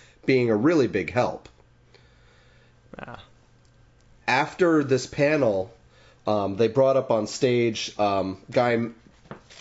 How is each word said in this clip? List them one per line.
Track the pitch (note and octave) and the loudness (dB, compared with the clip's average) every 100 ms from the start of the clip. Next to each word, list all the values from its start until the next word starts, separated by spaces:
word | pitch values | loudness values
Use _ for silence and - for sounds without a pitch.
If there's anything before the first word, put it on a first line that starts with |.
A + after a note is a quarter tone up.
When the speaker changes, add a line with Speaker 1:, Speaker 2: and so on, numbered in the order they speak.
| - _ - | -20 _ 0
Speaker 1:
being | C3 A#2+ | 2 2
a | G#2+ | 2
really | C3+ E3+ A#2 | 2 2 0
big | F#2+ D#2+ | -2 -4
help. | G#2 A2 - - _ _ _ _ - _ _ _ _ _ _ _ _ _ - | -2 -2 -4 -16 _ _ _ _ -20 _ _ _ _ _ _ _ _ _ -18
Speaker 2:
Yeah. | - A#2+ - _ _ _ _ _ _ _ _ _ - | -16 -18 -20 _ _ _ _ _ _ _ _ _ -2
Speaker 1:
After | B2 D3+ - F3+ D#3+ | 0 -2 0 2 2
this | C3+ C3 - | 2 -2 -2
panel, | - C#3+ D#3 B2 F#2+ F#2+ - _ _ - _ - | 0 2 2 2 0 -4 -12 _ _ -20 _ -4
um, | G#2+ G2 F#2+ | -2 -2 0
they | A2+ | 0
brought | A#2 C3+ C3+ | 4 2 2
up | B2+ | 0
on | A2+ G#2+ | -2 -2
stage, | - C3 A#2+ A#2 G#2 - - | -2 0 2 0 -2 -10 -2
um, | G#2 G2 F#2+ F#2 - | 0 0 -4 -8 -4
guy, | - A#2+ A#2+ A#2 - - - - - _ - | 0 0 0 -4 -10 -20 -20 -20 -20 _ -20